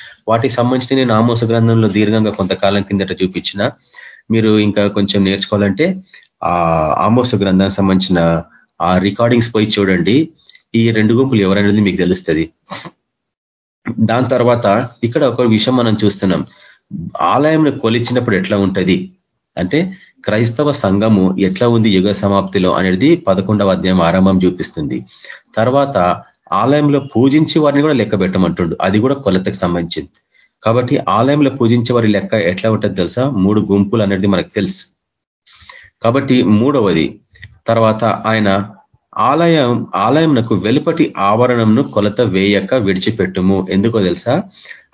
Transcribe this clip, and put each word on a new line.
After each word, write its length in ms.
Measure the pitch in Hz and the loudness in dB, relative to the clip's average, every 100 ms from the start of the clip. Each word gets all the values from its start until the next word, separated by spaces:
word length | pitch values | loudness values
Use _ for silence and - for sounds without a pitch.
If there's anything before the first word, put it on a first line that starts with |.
| - - - | -20 -12 -2
వాటికి 260 | 117 123 | -2 0
సంబంధించి 420 | 113 120 131 123 135 | 0 0 -2 -2 0
నేను 180 | 127 | 2
ఆమోస 300 | 110 117 117 | 2 2 0
గ్రంథంలో 440 | 113 113 113 113 110 | 0 2 2 2 2
దీర్ఘంగా 420 | 98 107 110 107 | 2 0 0 0
కొంతకాలం 520 | 101 92 92 98 101 | -2 -4 -2 -2 -2
కిందట 400 | 101 101 92 92 | -2 -4 -4 -4
చూపించిన, 480 | 92 101 - 98 113 - - - - - - | -4 -4 -8 -4 -6 -6 -18 -20 -20 -14 -4
మీరు 280 | 113 110 107 | 0 2 2
ఇంకా 300 | 104 101 101 | 2 0 -2
కొంచెం 360 | 104 101 101 | 0 -2 0
నేర్చుకోవాలంటే 680 | 95 98 - 104 101 98 165 185 - - - _ | 0 0 -2 0 0 0 -2 -4 -10 -20 -20 _
ఆ 80 | 85 87 85 82 78 - | -4 0 0 0 0 0
ఆమోస 360 | 101 120 120 | 0 2 2
గ్రంథానికి 400 | 104 98 95 98 | 0 2 2 0
సంబంధించిన 680 | 95 98 95 92 90 85 82 - _ _ - | 0 0 0 0 0 0 0 -4 _ _ -6
ఆ 160 | 85 92 | -2 0
రికార్డింగ్స్ 560 | 98 101 120 120 117 | 0 0 0 2 0
పోయి 120 | 110 107 104 | 0 0 0
చూడండి. 500 | 95 92 85 127 160 - _ - _ | 0 0 2 0 0 -6 _ -20 _
ఈ 160 | 117 113 | 0 0
రెండు 240 | 110 107 | 2 2
గుంపులు 280 | 117 135 117 | 2 2 2
ఎవరనేది 380 | 95 98 101 104 | 2 2 2 2
మీకు 160 | 101 92 | 2 0
తెలుస్తది. 540 | 90 90 - 80 80 _ - - - - _ _ _ _ _ _ _ _ - 117 | 0 -2 -2 -2 -4 _ -18 -16 -16 -20 _ _ _ _ _ _ _ _ -10 -4
దాని 280 | 110 117 123 | 0 0 0
తర్వాత 600 | 127 120 117 113 104 127 - | 0 2 2 2 0 -2 -6
ఇక్కడ 200 | 117 135 | -4 0
ఒక 160 | 139 120 | 0 0
విషయం 340 | 123 110 127 127 | 2 2 2 0
మనం 200 | 120 107 | 0 0
చూస్తున్నాం, 420 | 104 - 95 82 - - - _ - - 82 - | 0 0 -2 -2 -4 -14 -20 _ -16 -14 -10 -4
ఆలయంను 580 | 82 113 151 156 151 117 | 0 2 2 2 2 0
కొలిచినప్పుడు 580 | 113 117 120 123 120 95 | -2 0 0 -2 0 0
ఎట్లా 220 | 95 104 | 0 0
ఉంటది 520 | 98 95 90 90 - _ _ _ _ - | 0 0 0 0 -2 _ _ _ _ -8
అంటే, 400 | 92 147 185 190 - _ | -4 -2 -2 -8 -20 _
క్రైస్తవ 480 | - 104 117 113 147 | -4 -2 0 0 -2
సంఘము 640 | 135 101 98 110 101 92 95 | 0 0 2 2 2 2 0
ఎట్లా 280 | 95 95 120 | -2 0 0
ఉంది 220 | 117 110 | 2 2
యుగ 220 | 95 95 | 2 2
సమాప్తిలో 640 | 101 101 101 95 101 92 | 0 0 0 0 -2 0
అనేది 420 | 78 95 92 135 170 | 0 0 2 2 2
పదకొండవ 540 | - 95 95 104 98 | 0 -2 0 0 2
అధ్యాయం 300 | 92 92 92 | 0 0 2
ఆరంభం 380 | 82 92 95 95 | 2 2 2 2
చూపిస్తుంది. 640 | 90 90 - - 73 64 - - - - _ - | 0 -2 -6 -6 -6 -6 -10 -18 -20 -20 _ -4
తర్వాత 640 | 113 135 139 120 87 87 - _ - | 0 0 0 0 0 -2 -8 _ -8
ఆలయంలో 480 | 95 117 147 147 143 | -2 0 2 2 0
పూజించి 580 | - 110 135 147 156 165 | -2 0 2 2 2 2
వారిని 240 | 147 139 | 2 2
కూడా 120 | 151 | 2
లెక్క 260 | 139 104 101 | 0 0 0
పెట్టమంటుండు, 560 | 92 92 90 87 85 - | 0 0 0 0 -4 -2
అది 180 | 95 104 | 0 2
కూడా 160 | 123 | 0
కొలతకు 400 | 139 101 92 95 | 0 0 -2 -2
సంబంధించింది. 540 | 98 90 87 85 - 71 - _ _ _ _ | -2 -2 -2 -4 -8 -12 -16 _ _ _ _
కాబట్టి 360 | 110 117 123 139 123 | -2 0 0 -2 0
ఆలయంలో 420 | 98 127 147 139 | 0 2 2 2
పూజించే 440 | 139 117 120 117 | 2 2 2 2
వారి 120 | 120 110 | 0 2
లెక్క 280 | 101 135 | 0 0
ఎట్లా 360 | 110 85 92 113 | -2 -2 -2 0
ఉంటది 240 | 107 104 | 0 -2
తెలుసా? 360 | 92 85 - 135 | -2 -4 -2 -2
మూడు 300 | 120 95 104 | 0 0 0
గుంపులు 420 | 101 101 101 110 | 2 0 2 0
అనేది 240 | 101 98 98 | 0 0 0
మనకు 220 | 95 82 | 0 -2
తెలుసు. 300 | - 170 - - _ _ _ _ _ _ - - - - _ | -4 -4 -4 -8 _ _ _ _ _ _ -20 -20 -20 -20 _
కాబట్టి 400 | 113 131 - 127 | -2 0 2 2
మూడవది, 800 | - 107 127 139 104 82 73 - _ - - _ - | 2 2 2 2 0 0 -2 -6 _ -20 -20 _ -2
తర్వాత 380 | 113 110 110 | 0 2 0
ఆయన 640 | 113 - 110 110 104 98 101 - _ _ _ - | -2 -2 -2 -2 0 -2 -4 -12 _ _ _ -4
ఆలయం, 680 | 113 147 170 160 123 113 - | 0 2 2 2 2 -2 -4
ఆలయంనకు 600 | 90 107 143 160 135 113 | -2 0 2 2 2 0
వెలుపటి 600 | 104 98 135 143 160 135 - | -2 0 0 0 0 -2 -2
ఆవరణంను 640 | 98 110 123 120 110 110 | 0 2 2 2 2 2
కొలత 380 | 139 - 104 104 | 0 -2 -2 0
వేయక 540 | 104 92 98 101 98 | 0 2 2 0 0
విడిచిపెట్టుము. 920 | 131 98 92 101 113 92 92 92 98 92 | -2 0 -2 -2 -2 -4 -2 0 0 0
ఎందుకో 320 | 98 113 113 | 0 0 0
తెలుసా? 400 | 92 87 - 143 - - - - _ | 0 -2 -2 -2 -4 -12 -20 -20 _